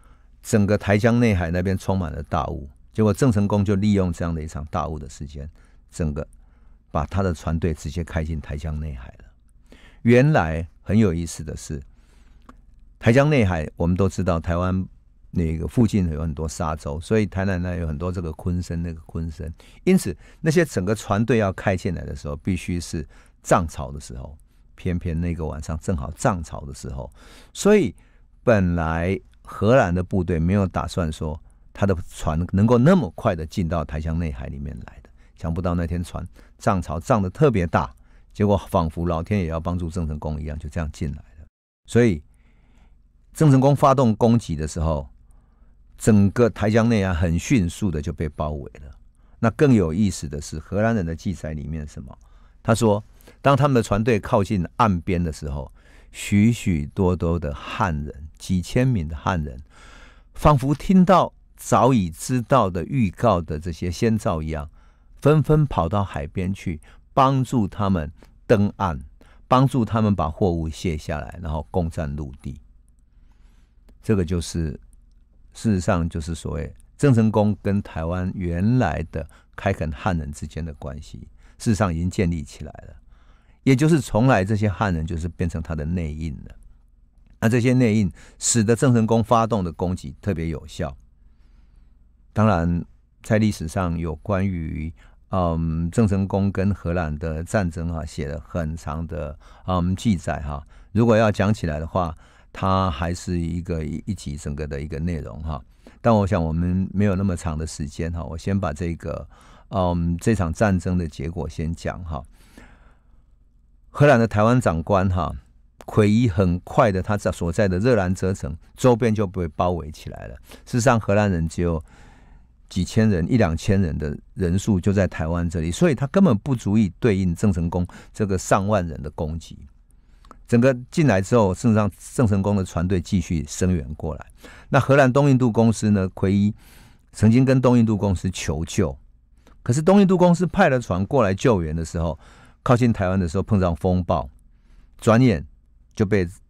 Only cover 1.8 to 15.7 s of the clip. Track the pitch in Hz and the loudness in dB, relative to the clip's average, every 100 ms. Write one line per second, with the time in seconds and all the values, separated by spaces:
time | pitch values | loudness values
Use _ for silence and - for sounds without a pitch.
1.8 | - 95 82 71 73 85 67 76 69 - | -2 -2 -4 -8 -6 -4 -4 -8 -12 -20
2.8 | _ - 107 98 139 104 101 104 98 98 | _ 0 0 2 2 2 2 2 2 2
3.8 | 104 98 92 82 85 82 80 76 73 90 | 2 2 2 -2 -4 -6 -8 -10 -8 -6
4.8 | 73 78 67 - 71 73 73 - - - | -4 -6 -12 -14 -14 -12 -14 -16 -20 -20
5.8 | _ - 80 73 76 - - _ - - | _ -6 -4 -4 -8 -14 -20 _ -20 -20
6.8 | _ 85 76 95 95 82 - 82 87 76 | _ -6 -4 -2 -2 -2 -4 -2 -2 -4
7.8 | 76 78 80 82 78 80 - 73 78 76 | -6 -8 -6 -6 -4 -6 -8 -8 -8 -8
8.8 | 78 64 65 - - _ _ _ - - | -8 -10 -14 -20 -20 _ _ _ -20 -20
9.8 | - - 117 120 139 151 80 80 80 - | -20 -2 4 6 6 4 0 -2 -6 -10
10.8 | - 101 107 82 85 - 78 73 - 73 | 0 2 2 0 -6 -10 -10 -12 -10 -12
11.8 | - _ _ _ - - - - - - | -14 _ _ _ -20 -20 -20 -20 -20 -20
12.8 | - - - 117 147 147 98 85 76 - | -20 -2 2 4 6 4 2 0 -4 -2
13.8 | 85 92 98 - 90 82 82 87 90 92 | 0 2 0 0 0 0 -2 -2 -2 -2
14.8 | 92 - _ _ - - 82 80 80 | -4 -10 _ _ -8 -2 -2 -2 -2